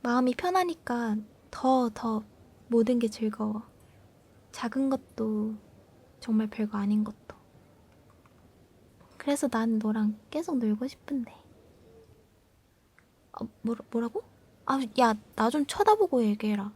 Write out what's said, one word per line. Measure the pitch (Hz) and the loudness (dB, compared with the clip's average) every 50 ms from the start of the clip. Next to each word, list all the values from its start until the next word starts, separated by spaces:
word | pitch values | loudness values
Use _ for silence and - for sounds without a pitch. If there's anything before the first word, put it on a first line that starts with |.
마음이 | - 240 240 254 254 254 254 | 0 2 2 2 2 2 0
편하니까 | - - 359 359 370 359 349 320 - - - 240 240 233 220 214 214 214 - - _ - - | 0 -2 2 2 2 2 0 -4 -6 -6 -4 -4 -2 0 -2 -2 -2 -4 -10 -20 _ -20 -18
더, | - - - 262 262 254 247 233 | -10 0 2 4 4 4 2 0
더 | 220 - - 226 220 214 214 - - - - - - - - - | -4 -4 -4 -4 -4 -4 -6 -8 -20 -20 -20 -20 -20 -20 -6 2
모든 | 233 233 226 240 254 240 | 2 4 4 4 2 2
게 | 226 220 | 2 -2
즐거워. | 214 - 226 214 214 - 214 214 214 220 233 - - - - - - - - - _ - _ - - - _ _ | -2 -2 -4 -4 -4 -4 -6 -6 -6 -8 -10 -14 -20 -20 -20 -20 -20 -20 -20 -20 _ -20 _ -20 -20 -20 _ _
작은 | - - - 233 - 269 269 269 | -12 -8 -8 -4 -2 0 0 0
것도 | 269 262 - - - - 220 220 214 214 214 220 220 214 - - - - - - - - - - - - | 0 -2 -4 -12 -8 -4 -4 -2 -2 -2 -2 -4 -6 -10 -14 -20 -20 -20 -20 -20 -20 -20 -20 -20 -20 -14
정말 | - - 220 214 220 208 | -4 0 2 2 0 0
별거 | - - 214 208 214 202 | -2 -4 -4 -2 -2 -2
아닌 | 202 202 208 214 214 | 0 2 2 2 0
것도. | 214 - - - - - - - _ _ - - - - - - - - - - - - - _ - _ - - - _ - - _ _ - - - _ - - - - - | -2 -6 -14 -20 -20 -20 -20 -20 _ _ -20 -20 -20 -20 -20 -20 -20 -20 -20 -20 -20 -20 -20 _ -20 _ -20 -20 -20 _ -20 -20 _ _ -20 -20 -20 _ -20 -20 -20 -20 -8
그래서 | - 277 285 285 - 262 | -2 -2 0 0 0 0
난 | - 220 226 233 226 214 | 0 0 0 2 0 0
너랑 | 214 214 214 220 214 214 214 - - - | 0 0 0 2 0 0 0 -4 -14 -8
계속 | - 302 339 - 311 254 | -6 -6 -4 -2 -2 0
놀고 | 233 214 208 214 254 | 0 0 0 0 -4
싶은데. | 269 - - - - 285 262 233 - - - - - - - - - - - - - - - - - - - _ _ _ _ _ _ _ _ _ _ _ _ _ _ _ _ _ _ _ _ _ _ | -8 -8 -12 -10 -6 -4 -4 -4 -6 -12 -20 -20 -20 -20 -20 -20 -20 -20 -20 -20 -20 -20 -20 -20 -20 -20 -20 _ _ _ _ _ _ _ _ _ _ _ _ _ _ _ _ _ _ _ _ _ _
아, | - - 226 226 _ _ | -12 -12 -12 -12 _ _
뭐라-, | - 220 233 - - _ | -6 -6 -6 -6 -8 _
뭐라고? | - 233 233 233 - 415 - - - _ - - _ _ - | -4 -4 -4 -2 -6 -8 -10 -10 -20 _ -20 -20 _ _ -2
아, | - 269 269 262 214 - - | -2 0 0 -2 -2 2 4
야, | 247 226 220 214 - - - | 4 4 4 0 -6 -10 -2
나 | - 220 233 | 0 0 2
좀 | 254 302 285 | 2 0 -2
쳐다보고 | - - - 415 427 427 427 403 370 - 247 226 | -2 0 4 6 6 6 6 4 2 4 2 2
얘기해라. | 208 208 214 220 214 208 208 196 208 - | 2 0 0 -2 -2 -2 -2 -4 -8 -12